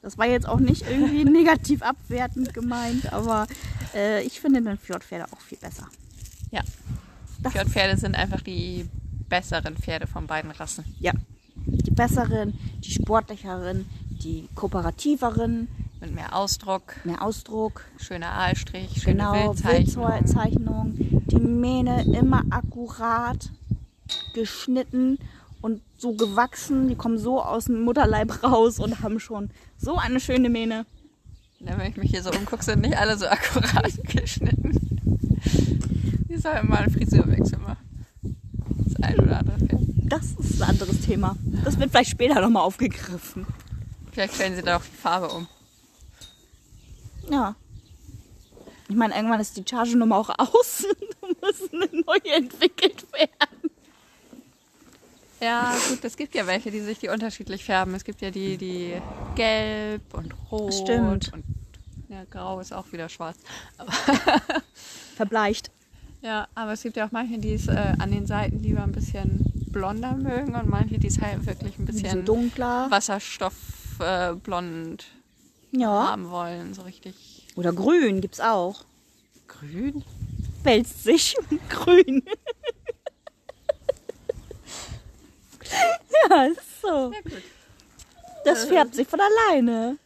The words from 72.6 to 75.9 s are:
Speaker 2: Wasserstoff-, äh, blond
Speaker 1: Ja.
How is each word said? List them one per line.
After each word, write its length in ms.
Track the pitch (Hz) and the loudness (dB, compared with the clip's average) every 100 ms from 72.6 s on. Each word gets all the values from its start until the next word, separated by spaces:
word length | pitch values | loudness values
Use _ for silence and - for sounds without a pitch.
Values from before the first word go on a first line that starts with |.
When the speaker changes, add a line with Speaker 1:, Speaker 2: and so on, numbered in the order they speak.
| 247 247 254 | -4 -2 2
Speaker 2:
Wasserstoff-, 1080 | 202 - 202 - - 190 - - - - - | 0 0 -6 -6 -6 -6 -6 -16 -14 -12 -6
äh, 360 | 175 185 180 170 | -2 0 -2 -4
blond 720 | - 180 180 165 165 185 - - _ _ _ _ _ | -6 -6 -6 -10 -10 -12 -16 -20 _ _ _ _ _
Speaker 1:
Ja. 380 | 254 233 | -2 2